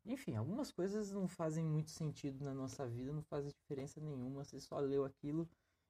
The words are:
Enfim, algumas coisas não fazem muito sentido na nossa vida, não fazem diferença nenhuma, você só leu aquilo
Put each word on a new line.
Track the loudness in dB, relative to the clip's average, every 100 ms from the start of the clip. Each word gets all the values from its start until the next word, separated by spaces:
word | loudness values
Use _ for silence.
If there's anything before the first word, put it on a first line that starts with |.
| -6
Enfim, | -4 0 0
algumas | 2 0 -2
coisas | 0 0 0 0
não | 0 0
fazem | 0 0 2 4
muito | 4 2
sentido | -2 -2 0 -4 -2
na | -2
nossa | -2 -2 -2 -2
vida, | -2 -2
não | -2
fazem | -2 -2 -2
diferença | -6 -6 -4 -4 -4
nenhuma, | -4 -2 -2 -4 -6
você | -10
só | -4 2
leu | 4 4
aquilo | 4 0 0 0 0 -6 _ _